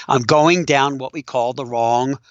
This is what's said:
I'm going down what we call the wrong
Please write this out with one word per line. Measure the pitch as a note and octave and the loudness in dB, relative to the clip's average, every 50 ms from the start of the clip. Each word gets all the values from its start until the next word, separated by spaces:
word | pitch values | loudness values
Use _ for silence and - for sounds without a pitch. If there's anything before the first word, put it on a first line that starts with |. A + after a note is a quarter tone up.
| - | -2
I'm | - C3+ C3 | 0 0 0
going | A#2 A2 D#3 D3+ D3+ E3 F3 F3+ D#3+ | 2 2 4 4 4 4 4 2 2
down | D3+ D3 C#3 C3+ C#3+ C#3 C3+ | 0 2 2 2 0 -2 -6
what | C3 C3 | -10 -10
we | - D#3+ | -12 -14
call | C3+ - - B2+ A#2 B2 | -12 -6 -4 -2 -2 -2
the | B2+ C3 C3+ | -4 -6 -8
wrong | A#2+ A#2+ A#2 A#2 A#2 A#2+ A#2+ B2+ C3+ C#3 - _ _ | -6 -4 -2 0 0 0 0 0 -2 -4 -6 _ _